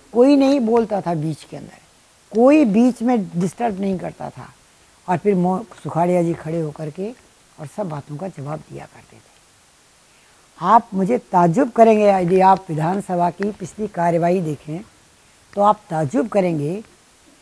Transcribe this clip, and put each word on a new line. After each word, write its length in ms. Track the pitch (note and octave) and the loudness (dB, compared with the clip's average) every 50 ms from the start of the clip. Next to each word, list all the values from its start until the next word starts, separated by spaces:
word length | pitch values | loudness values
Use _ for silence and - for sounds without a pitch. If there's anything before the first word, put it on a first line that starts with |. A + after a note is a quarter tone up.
| _ _ - | _ _ 2
कोई 220 | A3+ B3 C#4 D4 | 4 4 6 6
नहीं 240 | C#4 C4+ C4+ C#4 C#4+ | 4 4 4 2 2
बोलता 420 | A#3 A3 A#3 A#3 A3+ - G#3+ F#3+ | 0 0 0 0 0 0 -2 -4
था 120 | D3 E3+ F3 | -4 -4 -4
बीच 300 | D#3 D3 D#3+ D3+ - - | -4 -4 -4 -6 -8 -12
के 140 | - E3 - | -16 -18 -18
अंदर, 200 | - - - - _ _ _ _ _ _ _ _ _ _ - | -18 -20 -20 -20 _ _ _ _ _ _ _ _ _ _ 0
कोई 300 | A3 A#3+ C4+ D4 D#4 D4 | 4 6 6 6 6 4
बीच 360 | A3 F#3 A3 A#3+ B3+ - - | 4 4 4 2 2 2 0
में 380 | A3 B3 B3 A3+ F#3+ E3 E3 E3+ | -2 -2 0 -2 -2 -4 -4 -4
disturb 400 | F#3 F3 - - A#3+ A#3 G3 F#3 | -4 -4 -4 -4 -6 -6 -4 -4
नहीं 200 | G3+ G3 F#3+ E3+ | -4 -4 -4 -6
करता 300 | F3 D#3+ D3+ - - D3 | -8 -10 -12 -12 -14 -14
था। 240 | - - - - - _ _ _ _ _ _ _ _ _ _ - | -14 -16 -20 -20 -20 _ _ _ _ _ _ _ _ _ _ -4
और 80 | F3+ D3+ | -4 -2
फिर 180 | - G#3 G3+ | 0 0 0
मो-, 280 | F3+ F3 F3+ F#3 F#3+ A3+ - - - - | 2 2 0 -2 -4 -6 -10 -16 -14 -12
सुखाड़िया 400 | D3+ - D#3 F3 F3 F3+ F3+ E3+ | -6 -2 -2 0 2 2 0 0
जी 100 | E3+ E3 | 0 -4
खड़े 280 | - - D#3 D#3+ E3+ | -6 -8 -8 -6 -6
होकर 280 | D#3+ D3+ C#3+ - D#3 D3+ | -6 -6 -8 -10 -12 -12
के 220 | D3 - F#3+ A3 B3+ - _ _ _ _ _ _ _ - | -10 -10 -10 -10 -10 -14 _ _ _ _ _ _ _ -18
और 80 | D#3 C#3 | -18 -14
सब 220 | - - G#3 E3+ | -10 -10 -10 -8
बातों 280 | D3+ C#3+ - - D3 D3 | -10 -12 -12 -12 -12 -12
का 100 | F#3+ - | -12 -12
जवाब 320 | - - C3 C#3+ D#3 D3+ | -12 -12 -12 -12 -12 -12
दिया 260 | - - C3+ C#3 C#3+ | -12 -16 -18 -18 -18
करते 300 | - - A#2 G#2 _ A2+ | -20 -20 -20 -20 _ -20
थे। 160 | A2 _ _ _ _ _ _ _ _ _ _ _ _ _ _ _ _ _ _ _ _ _ _ _ _ _ _ _ - | -20 _ _ _ _ _ _ _ _ _ _ _ _ _ _ _ _ _ _ _ _ _ _ _ _ _ _ _ -6
आप 280 | D#3+ F#3 G#3+ A#3 A#3 - G3 | 0 4 4 4 2 0 -2
मुझे 240 | F#3 F#3+ F3+ B3 A#3 | -2 -2 0 -2 -2
ताज्जुब 540 | - _ - F3+ F3 F3 E3 A3 C#4+ A#3+ | -4 _ 0 2 2 4 2 2 0 0
करेंगे, 400 | - A#3 A3+ A3+ A3 G#3+ G#3 G3+ | 2 4 6 6 6 6 4 4
यदि 280 | G3 F#3+ F3+ E3+ F#3+ F#3 | 4 2 2 2 2 4
आप 260 | F#3 F#3+ G3 F#3 - - | 6 6 4 4 0 -4
विधानसभा 600 | D#3+ D3 D#3 E3+ F#3 - - - F#3 F3 F3 F3 | -6 -4 -2 -2 -2 -4 -6 -4 -2 -2 -2 -2
की 220 | D#3+ - G3 G#3 | -2 -4 -6 -8
पिछली 360 | G3 - F#3+ - - - G#3+ G3+ | -8 -8 -12 -14 -10 -8 -10 -8
कार्यवाही 540 | - F3 E3+ F3 E3+ E3+ E3 F3 F3+ G3 | -4 -2 -2 0 0 0 2 0 0 0
देखें 400 | E3+ D#3 D3 - - D3 D3+ F3 A3 - _ _ _ _ _ _ _ _ _ _ _ _ - | -2 -4 -6 -8 -10 -10 -12 -12 -12 -16 _ _ _ _ _ _ _ _ _ _ _ _ -4
तो 80 | G3+ | 0
आप 200 | G3+ G#3 G#3 - _ - | 2 2 2 0 _ -6
ताज्जुब 380 | E3 D#3+ D#3+ C3 - C4+ C4+ G#3 | -4 -2 -2 -2 0 -2 -2 0
करेंगे 560 | - G3+ F3+ F3+ E3 D3+ C#3+ D3 F3+ G#3 A3+ - _ _ _ _ _ _ _ _ _ _ | 0 0 0 0 0 -2 -4 -4 -6 -8 -10 -14 _ _ _ _ _ _ _ _ _ _